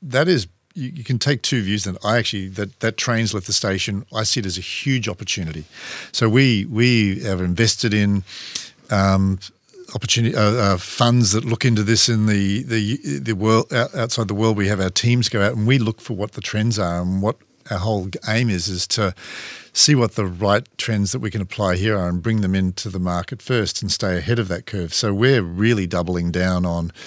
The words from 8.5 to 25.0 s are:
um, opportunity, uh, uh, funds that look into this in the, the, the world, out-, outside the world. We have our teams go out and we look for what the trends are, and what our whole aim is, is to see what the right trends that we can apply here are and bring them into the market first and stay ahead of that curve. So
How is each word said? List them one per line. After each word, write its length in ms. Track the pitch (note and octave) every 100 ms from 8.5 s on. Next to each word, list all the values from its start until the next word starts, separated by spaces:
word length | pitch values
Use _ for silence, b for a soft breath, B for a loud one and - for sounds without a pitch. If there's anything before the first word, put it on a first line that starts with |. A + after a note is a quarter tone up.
| B B B -
um, 520 | G2+ G2 F#2+ F#2+ F#2+ - - _ - -
opportunity, 400 | - - A#2 A2+
uh, 60 | -
uh, 360 | G#2 A#2+ G2+ F#2
funds 540 | - - A#2+ B2 G#2
that 120 | G#2+
look 220 | C3 A2+ B2+
into 160 | G#2+
this 260 | G#2 A2 -
in 160 | A2+
the, 380 | G#2+ G2+ G2 G2+
the, 340 | C3 A2+ G#2 C#3 D3 C#3+
the 160 | A#2
world, 360 | F#2+ A2 A2+ -
out-, 200 | B2 B2
outside 340 | - A2 - G#2+
the 60 |
world. 220 | G#2 A2 G#2
We 120 | G2
have 120 | G2
our 80 | F#2+
teams 400 | - A#2+ B2 A2+
go 140 | A2
out 100 | G2+
and 140 | A2 A2
we 100 | C3+
look 240 | A2 -
for 140 | -
what 180 | G2 G#2+
the 80 | -
trends 380 | - G#2 A2+ G#2
are, 240 | F2+ F2
and 180 | F2+ F#2+
what 160 | G#2 - _ _ -
our 80 | F#2+
whole 300 | G#2+ G#2 F#2+ - -
aim 220 | A2+ A#2+
is, 200 | F#2 E2
is 180 | F2+ -
to 260 | - G2 - B B B B B
see 200 | - -
what 220 | C#3 A2+ -
the 100 | F#2+
right 400 | F2+ G2+ G#2 C3 -
trends 360 | - G#2 G2
that 80 | B2+
we 100 | A2
can 100 | G#2+
apply 360 | F#2 - G2 F2+
here 200 | G#2+ G#2
are 120 | F2
and 140 | F2+
bring 200 | A2+ A2
them 120 | F#2+
into 360 | F#2+ F#2 F#2 G#2
the 80 | F#2
market 420 | F2+ F2 E2+ -
first 400 | - B2 G2+ -
and 100 | G2
stay 280 | - G2 F2+
ahead 200 | D#2+ A#2+
of 100 | G2
that 180 | F2 -
curve. 260 | G2+ E2
So 220 | -